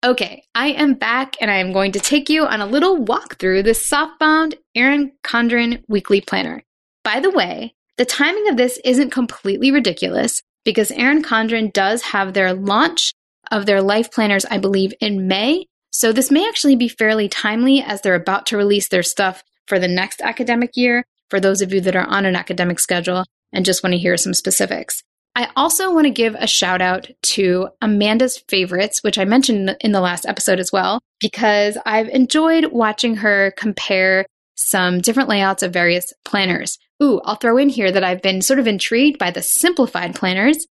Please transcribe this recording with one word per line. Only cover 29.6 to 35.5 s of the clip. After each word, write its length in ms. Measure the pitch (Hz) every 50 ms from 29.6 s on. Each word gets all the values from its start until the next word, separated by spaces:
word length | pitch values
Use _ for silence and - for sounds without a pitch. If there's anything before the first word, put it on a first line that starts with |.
| 196 190 190 -
in 120 | - 214 208
the 80 | 196
last 260 | 185 180 175 175 -
episode 320 | - - - - - 190 185
as 140 | 185 - -
well, 280 | 196 185 185 202 247 _ _ _ _
because 580 | - 214 - - 226 214 208 208 208 208 208 - -
I've 220 | 226 214 220 226 220
enjoyed 640 | - 262 262 247 - 311 311 320 330 330 320 302 -
watching 420 | 233 226 214 214 - - 240 226
her 380 | 214 202 214 202 196 196 196 196
compare 720 | - - 214 202 - - - 196 190 185 190 190 190 190 - _ _ _ _ _
some 440 | - - - - 196 185 180 180 180
different 280 | 175 - 226 254 269 -
layouts 340 | 214 202 196 196